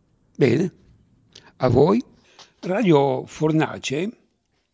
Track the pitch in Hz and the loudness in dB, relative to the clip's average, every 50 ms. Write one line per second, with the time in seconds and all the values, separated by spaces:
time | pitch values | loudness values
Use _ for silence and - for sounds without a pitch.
0 | _ _ _ _ _ _ _ - 147 120 113 147 196 165 - _ _ _ _ _ | _ _ _ _ _ _ _ 0 0 2 2 0 -2 -4 -6 _ _ _ _ _
1 | _ _ _ _ _ _ - - - - _ - 131 127 113 127 143 175 208 247 | _ _ _ _ _ _ -20 -20 -20 -20 _ -4 -2 0 4 4 4 4 2 0
2 | - _ _ _ _ _ _ - - _ _ _ - 175 185 208 247 180 156 139 | -2 _ _ _ _ _ _ -20 -20 _ _ _ -8 -6 -4 -2 2 4 4 4
3 | 139 135 127 131 - - - - 156 156 156 160 151 - - 98 - - 135 151 | 4 2 -2 -4 -6 -10 -8 -4 -2 0 0 0 -2 -2 -6 -10 -10 -8 -6 -6
4 | 185 220 - _ _ _ _ _ _ _ _ _ _ _ | -6 -6 -10 _ _ _ _ _ _ _ _ _ _ _